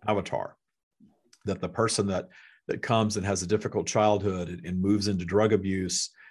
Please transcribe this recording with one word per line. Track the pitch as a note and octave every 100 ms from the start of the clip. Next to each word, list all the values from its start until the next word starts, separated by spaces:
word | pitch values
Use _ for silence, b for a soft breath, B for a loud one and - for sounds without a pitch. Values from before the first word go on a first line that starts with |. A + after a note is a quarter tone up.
| G#2
avatar, | G2+ - G1+ - - _ _ _ _ _ _ _ _
that | G2+ F#2
the | F2
person | A2+ A2+ - G2
that, | F#2 - b b b -
that | -
comes | - A2+ G#2+ G#2
and |
has | G2 G2
a | F#2
difficult | G#2+ - G2+ F2+
childhood | A2 G#2+ G#2 G2+ F#2 F2
and, | F2 F2
and | F#2
moves | G2 G#2 G#2
into | F#2
drug | F2 G2+ A2
abuse | G#2 G2 F#2+ F2+ - - b b